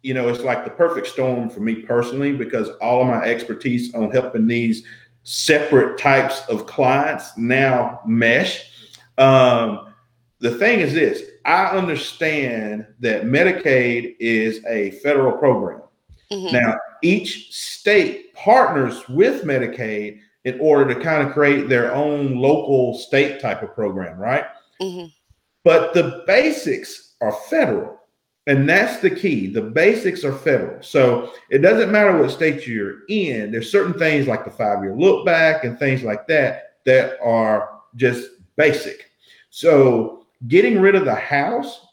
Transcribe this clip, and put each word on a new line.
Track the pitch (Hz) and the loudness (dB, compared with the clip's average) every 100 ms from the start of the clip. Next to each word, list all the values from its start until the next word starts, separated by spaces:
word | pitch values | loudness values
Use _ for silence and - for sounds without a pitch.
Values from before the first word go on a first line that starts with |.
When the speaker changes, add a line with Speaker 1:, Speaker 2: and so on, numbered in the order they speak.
Speaker 1:
you | 131 | -4
know, | 131 120 | -2 -2
it's | 120 | -2
like | 127 123 | -4 -4
the | - | -6
perfect | - 170 127 - | 0 0 0 -8
storm | - 131 123 110 | -4 -2 -2 -6
for | 101 | -6
me | 110 110 | -4 -6
personally, | - 120 120 131 143 | -2 -2 -2 -4 -4
because | 135 117 117 104 - | -4 -4 -6 -6 -6
all | 113 123 | -2 2
of | 127 | 2
my | 113 | 0
expertise | 117 117 - 107 135 123 120 | -2 -4 -6 -8 -4 -4 -4
on | 117 107 | -6 -2
helping | 127 127 117 110 | -2 -2 -2 0
these | 120 117 110 - - _ _ | 0 -2 -4 -8 -20 _ _
separate | - - - 151 151 135 127 - | -12 -6 0 2 4 2 2 -2
types | 139 135 - - - | 0 2 0 -6 -6
of | 107 - | -8 -6
clients | - 127 135 151 151 - 107 | -2 0 0 -2 -6 -12 -6
now | 117 131 135 123 120 - 110 | -2 2 2 0 -2 -6 -2
mesh. | 113 117 127 190 - - - - - _ - | 2 4 2 0 -6 -14 -20 -20 -20 _ 4
Um, | 135 131 127 117 113 101 - _ _ _ _ _ | 6 8 6 4 -2 -6 -14 _ _ _ _ _
the | 120 120 | -6 0
thing | 208 226 | 0 2
is | 147 | 0
this, | 156 131 - - _ - | 0 0 -2 -12 _ 0
I | 180 185 | 2 2
understand | 190 180 143 - - 160 151 131 113 107 107 110 _ | -2 -2 -6 -8 -4 -4 -2 -4 -4 -6 -8 -12 _
that | 120 107 | -4 -2
Medicaid | 113 143 180 180 151 127 123 120 117 - | 0 2 2 0 0 2 2 -2 -6 -6
is | 117 113 110 110 117 | -2 0 -2 -4 -6
a | 110 101 | -4 -4
federal | - 143 143 131 | -4 0 2 2
program. | 117 139 110 95 - - _ _ - _ | 2 0 0 -4 -10 -20 _ _ -20 _
Speaker 2:
Mm-hmm. | 202 185 127 | -8 -2 0
Speaker 1:
Now, | 117 110 - - | 0 -2 -10 -4
each | 165 208 - - - | 0 0 -4 -14 -16
state | - - - - 208 151 - - - | -14 -14 -4 2 2 2 -6 -18 2
partners | 202 254 262 151 123 - - | 6 6 4 0 -2 -6 -6
with | 135 240 285 | 2 2 2
Medicaid | 156 131 117 120 110 104 104 - _ _ 127 | -4 -2 -4 -6 -6 -6 -8 -14 _ _ -10
in | 127 | 0
order | 156 147 131 | 4 6 4
to | 123 | 0
kind | 165 156 139 | 0 0 0
of | |
create | 147 143 143 120 | 2 4 4 2
their | 123 120 | 0 0
own | 131 151 147 139 123 | -2 -2 -2 -4 0
local | 135 151 - 131 123 110 | 2 2 2 0 0 -4
state | - 139 147 - | -2 0 0 -2
type | 117 98 | -6 -6
of | 107 - | -10 -6
program, | 104 95 87 85 | -6 -6 -12 -8
right? | 107 - - - _ _ | -4 -4 -4 -16 _ _
Speaker 2:
Mm-hmm. | 190 180 165 _ _ _ _ _ | -10 -10 -16 _ _ _ _ _
Speaker 1:
But | 175 165 - | 4 4 2
the | 180 139 - - | 0 0 -4 0
basics | 220 311 - 160 - - - _ _ | 2 2 -2 -6 -6 -8 -20 _ _
are | 110 - - | -6 -6 -4
federal. | 320 269 - - - _ _ _ _ - | -2 0 -2 -6 -16 _ _ _ _ 0
And | 139 139 | 0 4
that's | 185 247 - | 2 2 0
the | 185 | -2
key. | - 196 123 95 | 0 -4 -2 -4
The | 110 | -6
basics | 107 139 190 226 190 - | -4 2 2 2 -4 -4
are | 143 | -8
federal. | 135 156 123 - - | -4 -2 0 -2 -12
So | - 147 127 120 - - _ | -2 2 2 2 -6 -16 _
it | 135 | 2
doesn't | 170 220 196 | 4 4 2
matter | 214 202 170 | 4 4 2
what | 127 | 0
state | - 160 139 123 | 0 -2 -2 -6
you're | 113 98 - - | -6 -6 -10 -6
in. | 214 170 117 104 | -4 -4 -6 -6
There's | 113 113 | -8 -2
certain | 202 180 | 0 0
things | 170 160 151 127 | -2 0 0 0
like | 110 107 | -4 -6
the | |
five-year | - 107 101 98 107 | -4 -2 -2 -4 2
look | 185 - 185 | 2 2 2
back | 165 160 - 123 | 2 2 0 -6
and | 117 | -4
things | 139 131 | -2 -2
like | 113 104 - | -4 -6 0
that | 156 127 - - _ 131 | 0 0 -4 -16 _ 4
that | 131 - - | 4 4 -4
are | 120 113 110 107 - - _ 120 | 0 0 2 0 -2 -14 _ -2
just | 123 120 - _ _ - | -2 -2 -10 _ _ 0
basic. | 151 143 - - - _ _ _ _ | 2 0 -6 -14 -20 _ _ _ _
So | - 165 143 131 113 - - _ _ 120 | 0 4 6 6 4 -2 -10 _ _ 2
getting | 165 247 214 | 4 4 4
rid | 196 190 | 4 4
of | 139 | 0
the | |
house | 107 - 143 147 254 285 - _ | -4 -2 -2 -2 -4 -8 -14 _